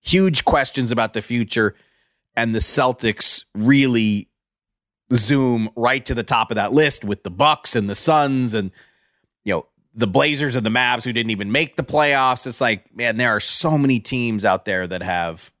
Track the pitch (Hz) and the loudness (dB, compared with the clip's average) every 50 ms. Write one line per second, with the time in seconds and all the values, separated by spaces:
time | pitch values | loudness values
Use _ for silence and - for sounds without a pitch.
0 | _ - - 185 190 190 160 - - - - 147 135 - - 139 127 113 120 113 | _ 0 2 2 2 2 2 0 0 2 2 2 0 -2 -4 -4 -4 -2 0 -2
1 | 113 107 - 113 104 - 120 120 117 107 - 117 110 104 - _ _ _ _ _ | -2 -2 -4 -8 -6 -4 -4 -4 -2 -2 0 0 0 0 0 _ _ _ _ _
2 | _ _ _ _ _ _ _ - 117 117 110 110 101 - - - 135 127 123 - | _ _ _ _ _ _ _ -2 -2 0 0 0 0 0 0 2 2 0 0 0
3 | - 113 104 - - - - - - _ _ 101 107 123 139 139 135 131 120 117 | -2 -2 -2 0 0 0 0 -2 -4 _ _ -2 2 4 4 4 4 4 2 2
4 | 110 107 104 104 - _ _ _ _ _ _ _ _ _ _ _ _ _ _ _ | 2 2 0 -2 -4 _ _ _ _ _ _ _ _ _ _ _ _ _ _ _
5 | _ _ 127 123 107 - 147 139 135 127 120 117 110 107 _ - 117 120 127 135 | _ _ 0 0 2 2 2 2 2 2 0 0 -2 -4 _ -2 0 0 0 0
6 | 123 - 135 117 110 - 131 113 110 - 117 104 101 101 117 147 151 139 - - | -2 -4 -6 -4 -2 0 0 0 0 0 -2 -2 -2 2 2 2 2 2 0 -4
7 | - 101 104 - _ 95 87 90 131 151 151 - - - - 120 104 101 98 - | -4 -6 -6 -6 _ -14 -2 0 2 2 2 0 -2 -2 -2 0 -2 -2 -2 0
8 | - 160 156 151 147 139 135 131 127 120 110 110 101 92 - _ - _ _ _ | 2 2 4 4 4 2 0 0 -2 0 -2 -2 -4 -4 -8 _ -20 _ _ _
9 | _ _ _ _ _ _ _ _ _ 101 95 82 - _ _ _ _ _ _ 110 | _ _ _ _ _ _ _ _ _ -4 -4 -4 -4 _ _ _ _ _ _ -4
10 | 107 101 90 135 143 151 147 139 151 143 123 127 110 110 113 123 127 123 123 117 | -2 0 2 2 2 2 0 0 -2 -2 -2 -2 -2 0 0 2 2 2 0 -2
11 | 110 127 117 117 117 117 110 98 101 101 110 143 165 151 _ - 139 - - 147 | -4 -4 -4 -2 -2 -2 -4 -4 -4 -2 0 0 0 -2 _ -8 -6 -2 0 2
12 | 151 147 139 139 131 127 127 120 - 131 117 - 135 120 110 95 _ _ _ 101 | 2 4 2 2 2 2 0 -2 -4 -8 -4 -2 0 0 0 -2 _ _ _ -4
13 | 120 120 113 113 123 120 110 104 - - - - - 165 156 147 143 135 131 120 | -4 -2 0 0 0 0 2 0 0 0 0 2 2 2 2 2 4 2 2 0
14 | 107 - - 127 120 117 110 107 98 107 92 95 _ - 98 92 92 87 90 90 | -2 -4 -4 -2 -2 -2 -4 0 0 0 0 0 _ -4 -4 -4 -4 -4 -6 -8
15 | 87 90 90 87 85 85 82 82 - - _ _ | -6 -4 -4 -2 -4 -4 -8 -10 -16 -20 _ _